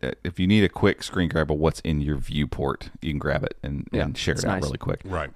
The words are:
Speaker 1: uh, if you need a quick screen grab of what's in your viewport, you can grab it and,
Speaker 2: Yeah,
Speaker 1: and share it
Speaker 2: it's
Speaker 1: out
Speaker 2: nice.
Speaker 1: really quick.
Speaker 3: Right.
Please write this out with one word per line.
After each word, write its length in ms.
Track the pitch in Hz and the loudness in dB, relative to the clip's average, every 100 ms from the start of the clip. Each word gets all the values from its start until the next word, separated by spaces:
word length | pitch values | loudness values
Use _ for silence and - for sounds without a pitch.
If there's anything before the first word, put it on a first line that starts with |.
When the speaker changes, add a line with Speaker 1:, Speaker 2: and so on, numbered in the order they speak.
Speaker 1:
uh, 100 | 62 - | -6 -4
if 160 | 85 90 | -6 0
you 80 | 92 | 4
need 160 | 107 | 6
a 60 | 98 | 6
quick 340 | - 104 - | 4 2 2
screen 240 | - 95 82 | -2 0 2
grab 240 | 78 73 | 2 2
of 60 | 76 | 2
what's 240 | 78 - | 2 2
in 180 | - 76 | 0 0
your 160 | 71 71 | 0 -2
viewport, 760 | 62 73 69 - 69 - - - | -2 -2 -2 -2 -4 -4 -8 -8
you 80 | 78 | -4
can 80 | 71 | -2
grab 240 | 73 71 | 0 0
it 140 | - - | -2 -6
and, 220 | 69 69 - | -6 -6 -4
Speaker 2:
Yeah, 120 | - | -2
Speaker 1:
and 140 | 76 - | -2 -2
share 160 | - | -2
it 40 | - | 0
Speaker 2:
it's 80 | - | 0
Speaker 1:
out 80 | |
Speaker 2:
nice. 100 | 95 | 0
Speaker 1:
really 140 | 71 - | -2 -4
quick. 240 | - - | -4 -4
Speaker 3:
Right. 260 | 95 87 71 | -4 -4 -4